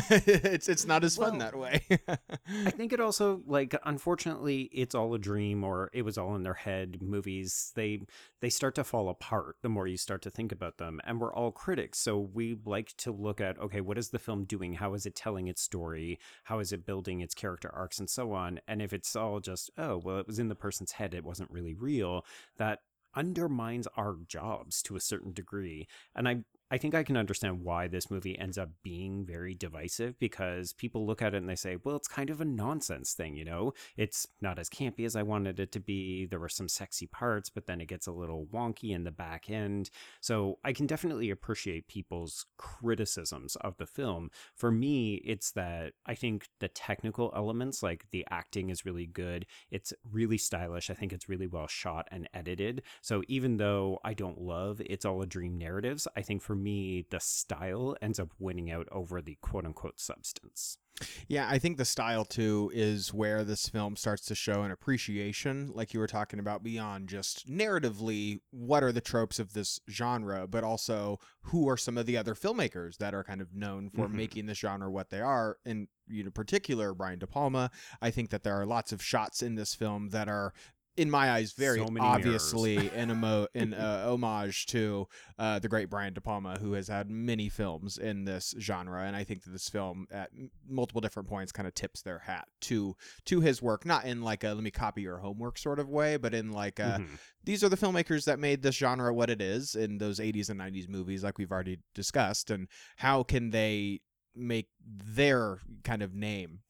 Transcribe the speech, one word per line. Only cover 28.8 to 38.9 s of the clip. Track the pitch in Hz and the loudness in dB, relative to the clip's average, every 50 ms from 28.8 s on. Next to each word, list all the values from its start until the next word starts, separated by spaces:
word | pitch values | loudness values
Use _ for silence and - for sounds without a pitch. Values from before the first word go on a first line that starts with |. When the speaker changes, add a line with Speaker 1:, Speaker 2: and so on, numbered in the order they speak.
Speaker 2:
being | - 92 87 87 95 95 98 101 98 | -10 -8 -6 -4 -4 -4 -4 -4 -4
very | 90 85 85 87 92 92 | -6 -6 -6 -6 -6 -6
divisive, | 90 98 82 80 78 82 87 - - 117 123 120 - | -6 -6 -6 -6 -6 -6 -4 -4 -2 -2 -2 -2 0
because | 123 107 - - 98 90 87 90 92 87 - | -2 -2 0 0 -2 -2 -2 -2 -4 -6 -6
people | - - 117 - 110 110 | -6 -6 -4 -2 -2 0
look | 104 110 - | 0 0 2
at | 117 107 | 2 2
it | 98 98 | 2 0
and | 90 92 | 0 -2
they | 92 | -4
say, | - - 95 90 87 | -4 -4 -4 -4 -4
"Well, | - 139 147 | -2 -2 -2
it's | 143 - | -2 -4
kind | - - - 139 139 | -6 -4 -4 -2 -2
of | 156 147 | -2 0
a | 165 | 0
nonsense | 151 131 107 101 123 156 156 - - 85 65 67 - - | 0 2 2 0 0 0 0 -2 -4 -4 -4 -4 -4 -4
thing, | - 85 80 71 | -2 -4 -4 -4
you | 73 80 | -6 -6
know? | 82 85 85 104 135 139 - - - - | -4 -2 -2 0 -2 -2 -4 -10 -8 -2
It's | - 107 104 - - - - _ - | -2 -2 0 0 -4 -6 -6 _ -4
not | 104 95 90 85 | -2 -2 -2 -2
as | 82 - | -6 -8
campy | - - 139 120 110 - 113 | -6 -4 -4 -4 -2 -2 -2
as | 117 107 | -2 0
I | 110 | 0
wanted | 104 104 107 104 98 98 92 90 | 0 2 2 2 0 0 0 -2
it | 98 - | -2 -4
to | - 104 | -4 -6
be. | 95 - 101 98 95 95 92 92 95 | -4 -2 -2 -2 -2 -2 -2 -4 -4
There | 87 98 85 | -4 -4 -4
were | 85 85 | -4 -4
some | - - 95 82 | -4 -4 -4 -2
sexy | - - 98 - - - 87 | -4 -4 -4 -6 -8 -8 -8
parts, | - - - 120 123 110 104 95 - | -8 -6 -2 0 0 0 0 -2 -6
but | - 107 - | -8 -8 -6
then | - 90 87 | -6 -6 -6
it | 85 80 | -6 -6
gets | 98 87 - | -8 -8 -6
a | 92 | -6
little | 85 87 87 82 80 80 76 76 | -6 -4 -4 -4 -4 -4 -6 -4
wonky | 107 117 120 117 107 - - 107 | -4 -2 -2 -2 -2 -4 -2 -2